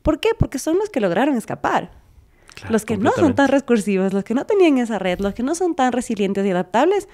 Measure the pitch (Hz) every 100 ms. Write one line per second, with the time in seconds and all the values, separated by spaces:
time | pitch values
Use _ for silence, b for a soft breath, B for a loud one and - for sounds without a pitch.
0 | - 311 440 453 262 269 - 349 415 269
1 | 196 175 277 254 - - - - - -
2 | _ _ _ b b - - 220 - 208
3 | 254 508 311 240 277 277 - 233 196 190
4 | 190 196 190 233 294 415 349 262 226 208
5 | 180 180 202 196 254 330 359 320 254 240
6 | - 208 196 196 196 180 180 220 311 403
7 | 370